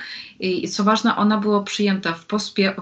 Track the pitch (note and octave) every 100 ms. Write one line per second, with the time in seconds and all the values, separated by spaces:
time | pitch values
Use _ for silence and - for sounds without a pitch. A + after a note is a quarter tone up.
0 | - - - - F#3 F3+ F#3+ - G3 G#3+
1 | A#3 - G#3 G#3+ G#3 G3+ G3 - G3+ F#3+
2 | E3+ E3+ - G#3+ - - F#3+ F#3+